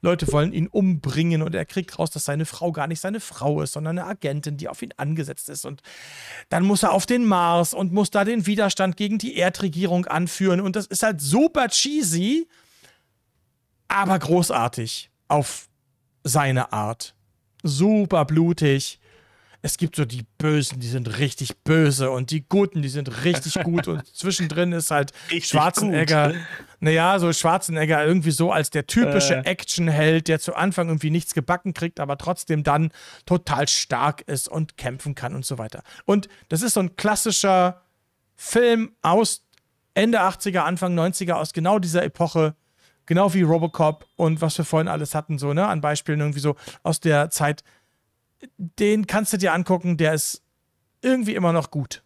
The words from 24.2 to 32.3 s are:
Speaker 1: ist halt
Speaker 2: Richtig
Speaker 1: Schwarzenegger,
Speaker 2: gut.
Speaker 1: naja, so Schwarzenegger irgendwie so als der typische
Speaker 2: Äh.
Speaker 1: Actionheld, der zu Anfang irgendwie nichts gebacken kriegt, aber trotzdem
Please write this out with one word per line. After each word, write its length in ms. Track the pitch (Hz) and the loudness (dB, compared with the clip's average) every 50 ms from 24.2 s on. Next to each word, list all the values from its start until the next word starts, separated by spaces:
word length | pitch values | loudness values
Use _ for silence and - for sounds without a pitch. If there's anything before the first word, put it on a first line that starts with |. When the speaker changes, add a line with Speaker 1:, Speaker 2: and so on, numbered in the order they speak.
| - 185 185 - 180 156 151 160 175 180 175 | -4 -4 -2 -2 -2 -4 0 0 0 0 0
Speaker 1:
ist 180 | 170 160 - | -4 -4 -2
halt 220 | 160 147 143 139 - - - - | 0 0 -2 -2 -6 -18 -8 -6
Speaker 2:
Richtig 180 | 165 175 - - | -4 -4 -4 0
Speaker 1:
Schwarzenegger, 760 | - 156 151 175 180 - 208 208 180 151 160 156 160 151 147 147 165 | 2 2 2 2 2 0 -2 0 0 0 2 2 4 4 4 2 0
Speaker 2:
gut. 60 | 175 170 - - - - _ - _ | -2 -8 -12 -14 -16 -18 _ -14 _
Speaker 1:
naja, 400 | - 151 160 160 165 180 196 196 | 0 2 2 4 4 4 2 2
so 120 | 175 170 | 2 2
Schwarzenegger 760 | 160 - - 165 165 190 - - 165 160 156 151 160 151 151 | 0 2 2 2 2 2 0 -2 -2 -2 2 2 2 4 4
irgendwie 240 | 151 175 185 156 160 | 4 4 4 2 2
so 220 | 151 127 165 175 196 | 2 2 2 2 2
als 180 | 160 151 - | 2 0 0
der 160 | - 151 139 | -2 -4 -4
typische 480 | - - 233 240 - 143 143 139 139 135 | 0 2 2 2 4 4 2 2 2 2
Speaker 2:
Äh. 80 | 131 135 | 0 0
Speaker 1:
Actionheld, 840 | - 185 180 - - - - 170 165 156 147 156 156 160 165 160 - | -2 -4 -4 -4 -6 -4 -2 0 2 2 4 4 4 4 2 2 0
der 120 | 160 156 | -2 -2
zu 140 | - - - | -2 -4 -2
Anfang 340 | - 165 196 185 - 175 165 | 0 0 0 0 0 -2 0
irgendwie 220 | 160 156 - 156 | -2 -2 0 0
nichts 240 | 156 170 160 - - | 0 0 -2 -2 -4
gebacken 400 | - 131 - 180 175 _ 196 165 | -4 -2 0 -2 -2 _ -6 -6
kriegt, 260 | - - 170 - - | -4 -4 -6 -4 -6
aber 160 | 151 139 143 | -6 -6 -6
trotzdem 460 | 135 - - | -6 -4 -6